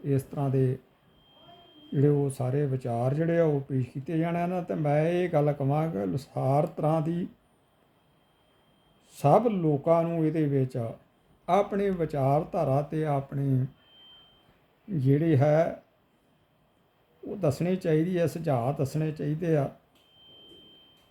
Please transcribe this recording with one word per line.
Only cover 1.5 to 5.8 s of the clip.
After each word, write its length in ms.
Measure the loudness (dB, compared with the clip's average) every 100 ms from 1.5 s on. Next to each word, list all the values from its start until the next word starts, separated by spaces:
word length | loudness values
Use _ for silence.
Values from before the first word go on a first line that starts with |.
| -20 -20 -20 -6
ਜਿਹੜੇ 160 | 2 4
ਉਹ 220 | 4 0
ਸਾਰੇ 340 | -2 -2 -2 -2
ਵਿਚਾਰ 460 | -2 -4 -2 0
ਜਿਹੜੇ 260 | 0 0 2
ਆ 40 |
ਉਹ 180 | 2 0
ਪੇਸ਼ 280 | -2 -4 -4
ਕੀਤੇ 280 | -6 -4 -2
ਜਾਣੇ 240 | 0 -2
ਹਨ। 220 | -2 -4
ਤੇ 120 | -4 -2
ਮੈਂ 280 | 0 2
ਇਹ 260 | 2 0 0
ਗੱਲ 240 | 2 2
ਕਵਾਂ 340 | 0 0 0